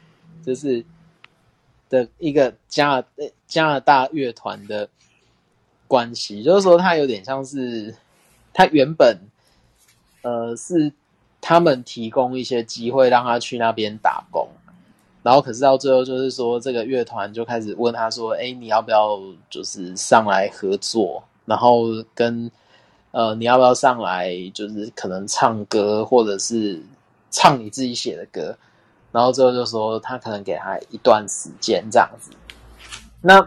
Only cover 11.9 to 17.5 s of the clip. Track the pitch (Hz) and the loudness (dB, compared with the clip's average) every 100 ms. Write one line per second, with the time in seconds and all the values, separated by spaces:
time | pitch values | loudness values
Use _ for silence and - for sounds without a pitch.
11.9 | 123 113 139 127 127 117 123 117 120 117 | -12 -4 -2 -2 -4 -4 -4 -4 -8 -2
12.9 | 135 127 123 123 120 - 123 113 110 104 | 2 4 4 2 -2 -4 -2 -2 0 -4
13.9 | 107 95 - - 82 - - _ _ _ | -2 -4 -4 -6 -6 -6 -12 _ _ _
14.9 | _ _ _ 117 139 131 113 135 131 139 | _ _ _ 2 4 2 0 2 2 2
15.9 | 131 127 127 131 123 120 120 131 120 113 | 2 0 -4 -6 -4 -4 -4 -4 -6 -4
16.9 | 131 113 117 104 107 117 | -4 -4 -8 -10 -8 -6